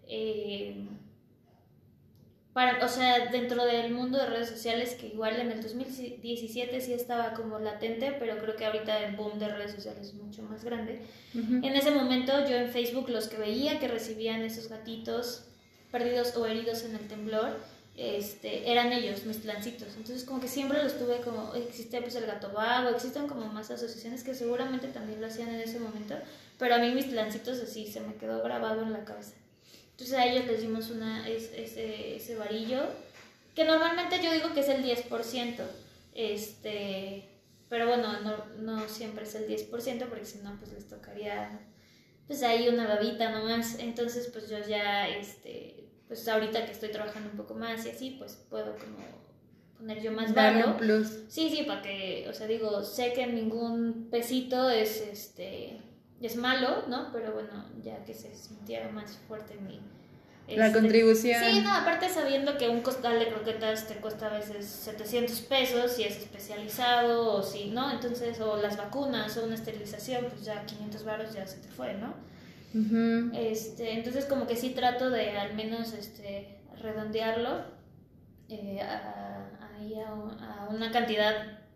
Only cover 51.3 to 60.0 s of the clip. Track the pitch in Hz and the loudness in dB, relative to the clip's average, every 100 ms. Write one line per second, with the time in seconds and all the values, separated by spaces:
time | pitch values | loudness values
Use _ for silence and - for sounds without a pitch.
51.3 | - 320 302 294 294 202 196 190 - - | 0 2 2 0 -2 -4 -4 -4 -4 -6
52.3 | - 220 220 214 202 202 - 247 247 240 | -6 -2 0 2 0 -2 -2 0 0 0
53.3 | 233 220 226 233 233 233 226 - 233 233 | 0 0 0 0 2 0 -2 -2 0 2
54.3 | 254 254 254 254 226 214 - 208 202 - | 2 2 2 4 4 4 0 -6 -8 -14
55.3 | - 185 - - - - - - - 233 | -12 -10 -8 -10 -12 -16 -20 -20 -8 -4
56.3 | 233 247 262 254 330 - 254 302 233 220 | 0 2 4 4 2 0 -4 -4 -4 -4
57.3 | 214 214 208 - 226 226 214 - 220 - | -4 -6 -10 -12 -12 -10 -10 -12 -12 -14
58.3 | - - 214 208 226 226 214 208 208 - | -16 -16 -14 -8 -6 -6 -8 -10 -14 -12
59.3 | 214 - 208 190 - - - | -12 -12 -10 -10 -12 -16 -18